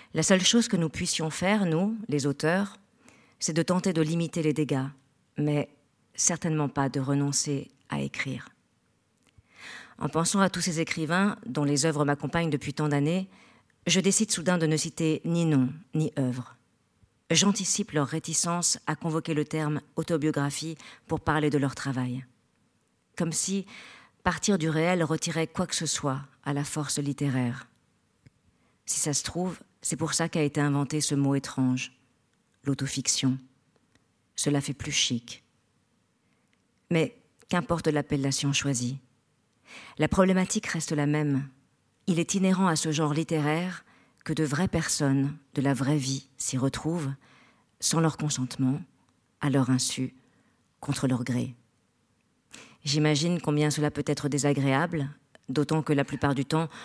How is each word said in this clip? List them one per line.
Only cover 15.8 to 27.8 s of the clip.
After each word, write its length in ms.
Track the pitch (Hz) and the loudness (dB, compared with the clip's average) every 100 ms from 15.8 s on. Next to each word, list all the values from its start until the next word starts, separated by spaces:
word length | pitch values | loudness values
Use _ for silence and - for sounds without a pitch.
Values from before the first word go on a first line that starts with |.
| - | -6
ni 160 | 156 156 - | -2 -2 0
œuvre. 380 | 127 127 120 - _ _ _ _ _ _ - | -2 -4 -10 -16 _ _ _ _ _ _ 0
J'anticipe 600 | 165 202 196 185 - - | 4 4 2 0 -2 0
leur 160 | 151 135 | 0 0
réticence 680 | 160 - 156 170 175 170 - - | -2 -4 -2 0 0 0 -2 -4
à 100 | 156 | -4
convoquer 380 | 165 156 165 | -2 -2 -2
le 100 | 151 | -2
terme 380 | 147 156 151 151 - - | -2 -2 -2 -2 -6 -6
autobiographie 800 | 156 165 151 151 143 - 160 156 - - - | -2 0 0 0 -2 -4 -8 -12 -16 -16 -6
pour 140 | 160 | -4
parler 300 | - 151 147 | 0 2 2
de 80 | 143 | 2
leur 160 | 135 | 0
travail. 500 | - 139 131 127 127 131 _ _ _ _ _ _ _ _ - | -4 -4 -2 -4 -6 -10 _ _ _ _ _ _ _ _ -4
Comme 160 | 165 | -2
si 340 | 160 - 196 185 - - - - _ | -2 -2 -4 -6 -14 -20 -20 -20 _
partir 320 | 180 160 - 196 | -4 -2 0 2
du 140 | 160 | 2
réel 340 | 156 170 180 | 2 2 2
retirait 420 | 156 160 170 160 160 | 0 -2 -2 -2 -4
quoi 200 | - 175 | -4 -4
que 80 | |
ce 120 | - 160 | -4 -4
soit 360 | - 147 135 139 _ | -2 -2 -4 -8 _
à 100 | - | -4
la 100 | 143 | -4
force 340 | 143 156 139 - | -4 -4 -4 -4
littéraire. 720 | 143 139 143 131 123 120 - _ | -4 -2 0 0 0 -4 -12 _